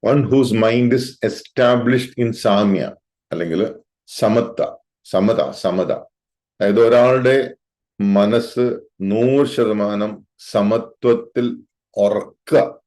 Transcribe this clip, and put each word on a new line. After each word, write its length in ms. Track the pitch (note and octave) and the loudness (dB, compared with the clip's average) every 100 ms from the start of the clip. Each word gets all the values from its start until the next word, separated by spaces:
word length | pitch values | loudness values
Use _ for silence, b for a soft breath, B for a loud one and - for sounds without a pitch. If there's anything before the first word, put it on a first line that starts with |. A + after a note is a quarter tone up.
| - | 0
on 100 | C#3+ | 0
whose 340 | A2+ C3 B2+ | 2 2 2
mind 380 | A2 A2 A#2+ B2 B2+ | 2 2 2 2 0
is 360 | - - D3 | -2 -6 -6
established 920 | - - - B2 B2 A#2+ B2+ - - A#2 | -6 -12 0 2 2 0 -2 -2 -4 -4
in 60 | |
സാമ്യ, 640 | A2+ A2+ G2+ G#2 F#2+ B1 - _ _ _ | -2 0 2 2 0 -4 -10 _ _ _
അല്ലെങ്കിൽ 440 | E2 E2+ E2 A2 - _ _ _ | -8 -4 -2 -4 -6 _ _ _
സമത്വ, 720 | - A2 A2+ A#2+ - - - _ _ | -2 0 2 -2 -4 -6 -8 _ _
സമത, 480 | - F#2+ G2+ G2 C#2+ | -6 -2 0 0 -2
സമത. 400 | - - F#2 F2 | -4 -4 -4 -4
അതായത് 960 | - - _ _ _ _ _ G2+ G#2 A2+ | -6 -8 _ _ _ _ _ -2 2 4
ഒരാളുടെ 680 | A#2+ B2 C3 B2+ C3+ B2+ - _ _ _ _ | 6 4 4 2 2 0 -8 _ _ _ _
മനസ്സ് 800 | G2+ G2 G#2 A#2 A#2 - B2 - - _ | 0 2 2 0 -2 -4 -4 -4 -12 _
നൂറ് 460 | G2 G#2 B2 C3+ C#3 | -4 0 2 2 0
ശതമാനം 800 | - A2+ G#2+ G#2 G#2 G#2+ G#2 _ _ - | 0 -2 0 -2 -4 -6 -8 _ _ -6
സമത്വത്തിൽ 1040 | A2+ G#2 A2+ - _ B2 A#2 - - A#2+ - - _ _ - | -2 0 0 -4 _ 0 0 0 -4 -4 -6 -16 _ _ -2
ഉറക്കുക. 600 | G2+ G#2 - _ - E3 G3 - | 0 0 -6 _ -2 0 0 -6